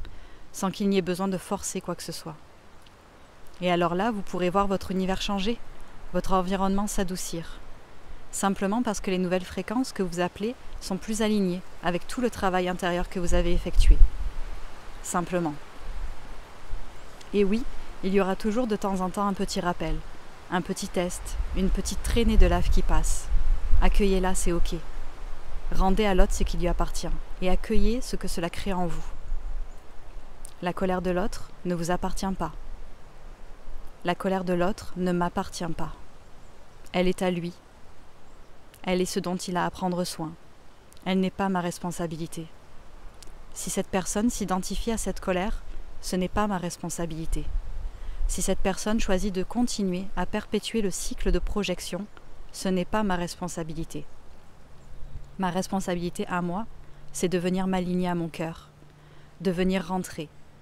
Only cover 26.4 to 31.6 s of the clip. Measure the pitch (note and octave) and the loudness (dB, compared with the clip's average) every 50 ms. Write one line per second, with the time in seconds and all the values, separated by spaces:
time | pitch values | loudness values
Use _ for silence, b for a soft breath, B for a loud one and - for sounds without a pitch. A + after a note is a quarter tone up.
26.4 | - - - E3 F3 F3 E3+ - E3+ - - - - E3 D#3 D#3+ - - - - | 2 2 2 2 2 2 2 2 2 2 2 0 0 0 0 0 0 -2 -4 0
27.4 | F#3 F3+ F#3 F3+ - - A3+ G3+ G3 G#3 A3+ B3+ - - - F#3 - G3+ - - | 4 6 6 6 6 8 8 10 10 10 6 2 -2 -2 -4 -2 0 0 0 0
28.4 | E3+ F3 - - - G3+ F#3+ F3+ F3+ E3+ D#3 D#3+ D#3+ - - - - - - - | 0 -2 -2 -4 -2 0 0 0 2 0 0 0 0 -2 -2 -4 0 0 0 0
29.4 | - - - - - - - - - - - - - - - - - - - - | 0 0 -2 -2 -2 -4 -6 -10 -10 -8 -8 -6 -6 -6 -6 -6 -8 -6 -8 -8
30.4 | - - - - - F3+ F#3 - G3 F#3 F#3 F#3 F3 F#3 F3+ F3+ F#3+ A3+ - - | -8 -10 -8 -6 -4 -4 -2 0 0 0 0 0 0 0 0 0 0 0 -2 -4
31.4 | - - - - | -6 -8 -8 -8